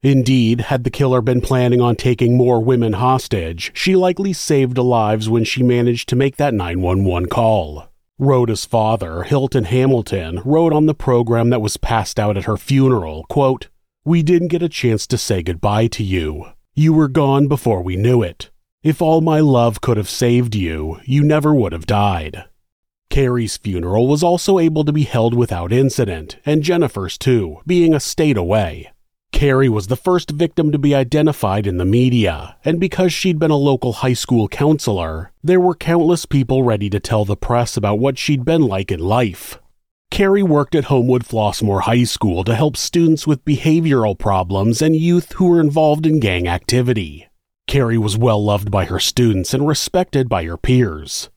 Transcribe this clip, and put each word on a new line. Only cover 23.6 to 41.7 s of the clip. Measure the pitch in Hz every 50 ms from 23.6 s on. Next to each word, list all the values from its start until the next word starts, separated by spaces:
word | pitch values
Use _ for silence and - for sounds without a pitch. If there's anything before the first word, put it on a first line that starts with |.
| _ - - 90 82 87 92 107 120 131
was | 147 147 170
also | 170 175 175 - - 196 185
able | 170 165 160 156 151
to | 147 147
be | 151 147
held | - - 123 113 117 117
without | 120 120 - 92 87 87 85 110
incident, | 123 135 135 - - 127 98 90 82 78 - - - _
and | 147 151 156 147
Jennifer's | 160 180 175 170 131 - 104 95 92 -
too, | - - 135 127 117 101 82 76 - - 151
being | 180 175 170 165 156
a | 147
state | - - - - 160 151 139
away. | 107 87 85 101 110 101 85 80 - - - _ _ _ _ _ _ _ _ -
Carrie | - 147 143 131 131 135 131
was | 110 107 95 95
the | -
first | - - 190 180 180 156 -
victim | 147 147 175 165 _ - - 151 147
to | 147
be | 139 147 143
identified | 139 135 120 - 156 156 160 147 - - 101 95 104 104
in | 98 92 90
the | 90
media, | 92 101 120 127 127 123 120 107 95 80 73 - - - _ _
and | - 165 170
because | 180 190 - - 185 180 156
she'd | - - 190 170 156
been | 165 160
a | 156
local | 143 139 143 139 127 - 127 110
high | - - 131 127
school | 117 - - 127 117 107
counselor, | 98 - - 143 147 156 143 - - 107 95 85 80 80 80 85 - - _ -
there | 151 180 185
were | 180 185 175
countless | - - - 165 170 165 160 175 165 -
people | - - 139 131 113 135 131 131
ready | 120 113 101 104 101
to | 95 101
tell | - - 117 110 104
the | 98 101
press | - - - 120 120 120 110 -
about | 117 104 101 104 107
what | 120 139 135 -
she'd | - - 147 135 123
been | 143 160 165 151
like | 120 98 95 98 - 98
in | 80
life. | 82 92 107 120 127 107 87 - - - - - _ _ _ _ _ _ _ _ _ _
Carrie | - - 202 196 196 202 196
worked | 180 151 147 143 - -
at | 160 135
Homewood | - 143 131 117 127 127 123 120
Flossmoor | - - 113 107 104 - - - 107